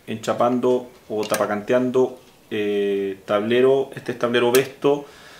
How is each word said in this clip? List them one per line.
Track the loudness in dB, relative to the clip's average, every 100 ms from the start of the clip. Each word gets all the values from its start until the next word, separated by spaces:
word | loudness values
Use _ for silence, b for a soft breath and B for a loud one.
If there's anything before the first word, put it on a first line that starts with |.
| -12
enchapando | -8 -4 -2 -2 0 0 0 -4 -20 -10
o | -6 -4
tapacanteando, | -2 -2 -4 0 0 2 0 0 -4 -20 -20 -10
eh, | -4 -2 -2 -2 -2 -4 -8 -2
tablero, | -2 2 4 4 4 0 -8
este | -10
es | -4
tablero | 0 2 4
Vesto | 4 2 -2 0 0 -4 B B